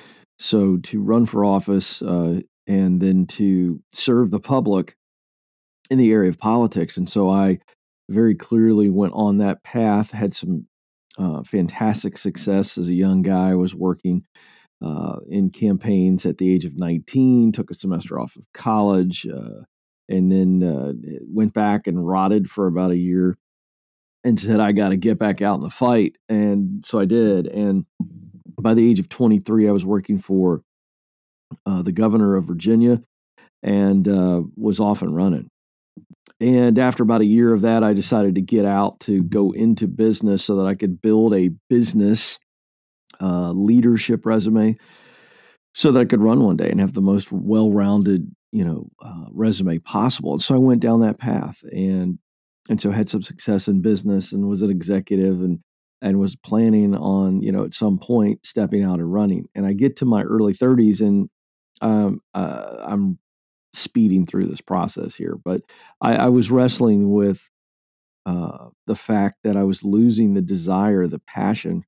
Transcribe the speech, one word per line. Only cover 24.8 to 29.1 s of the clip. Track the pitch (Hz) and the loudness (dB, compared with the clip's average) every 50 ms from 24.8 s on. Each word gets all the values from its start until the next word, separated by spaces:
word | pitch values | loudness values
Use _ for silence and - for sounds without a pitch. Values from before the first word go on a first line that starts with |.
| 104 95 95 | 2 0 0
get | 92 90 117 104 - | 0 0 0 0 0
back | 110 104 92 - 101 | 0 -2 -2 0 -2
out | 104 98 | -2 -2
in | 65 | -2
the | 67 98 | -4 -8
fight." | - - 127 123 120 113 95 - - _ _ | -4 -2 0 2 2 2 2 0 -4 _ _
And | - 110 104 104 104 101 101 98 92 98 104 - | -4 -2 0 0 0 0 0 -2 -4 -6 -8 -8
so | - - 104 | -6 -2 -2
I | 95 | 0
did. | 92 117 117 113 107 98 90 82 | 2 2 2 2 2 2 0 -2
And | - - 104 104 101 98 95 85 - _ - - - - - - - - - _ - - - | -4 -4 -4 -2 0 0 -2 -2 -6 _ -12 -12 -12 -12 -18 -20 -20 -20 -20 _ -16 -10 -4
by | 110 113 113 | 0 2 4
the | 117 113 120 | 4 4 4
age | 113 | 4
of | 92 90 | 2 0
twenty-three, | - | -6